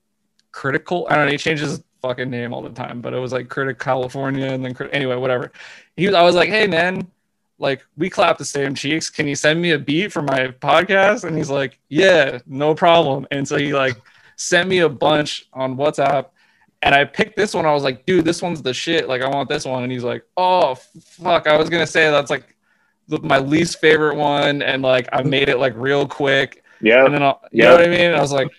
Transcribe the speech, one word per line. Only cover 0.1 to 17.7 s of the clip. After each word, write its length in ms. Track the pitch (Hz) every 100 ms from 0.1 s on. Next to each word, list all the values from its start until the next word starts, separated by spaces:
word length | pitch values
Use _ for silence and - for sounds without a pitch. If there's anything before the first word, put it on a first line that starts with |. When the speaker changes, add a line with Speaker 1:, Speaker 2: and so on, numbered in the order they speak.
| _ _ _ _
Speaker 1:
Critical. 560 | - 135 151 - 180 -
I 60 |
don't 120 | 151 147
know. 40 |
He 60 | 143
changes 320 | 165 156 147
his 140 | 139 _ _
fucking 260 | 127 123 127
name 240 | 120 120
all 100 | 127
the 80 | 131
time, 300 | 117 131 123
but 120 | 123
it 40 | 123
was, 140 | 127
like, 160 | 127 123
Critic 300 | - 135 127
California, 680 | 143 131 127 139 139 135 135
and 180 | 131
then 100 | 127
Crit-, 160 | 127 143
anyway, 220 | 143 131 123
whatever. 360 | 131 123 - - - - _ -
He 100 | 190
was, 80 | 185
I 60 |
was 120 | 175
like, 140 | 175 165
"Hey, 180 | 214 208
man, 420 | 165 175 185 180 _ _ _ _ -
like, 260 | 147 135 _ -
we 140 | 185
clap 260 | - 170 160
the 60 |
same 300 | 139 143 139
cheeks. 360 | 127 139 156 -
Can 180 | - 147
you 80 | 139
send 260 | 151 165
me 80 | 175
a 60 | 147
beat 320 | 135 151 208
for 100 | 175
my 260 | 143 135 127
podcast?" 760 | 123 143 156 185 196 196 208
And 120 | 180 156
he's 140 | 147
like, 280 | 139 139 _ -
"Yeah, 520 | 143 196 175 139 127 -
no 280 | 135 151
problem." 500 | 160 180 170 151 139 131
And 160 | 143 139
so 100 | 147
he, 160 | 143
like, 240 | 143 135 113 _ _ _ -
sent 320 | - 175 185
me 120 | 185
a 80 | 156
bunch 600 | 120 151 151 147 - _
on 240 | 131 131 127
WhatsApp, 500 | 147 151 139 139 - _ _ _ _ -
and 140 | - 139
I 80 |
picked 320 | 139 - 214 -
this 180 | 208
one. 100 | 196
I 80 | 156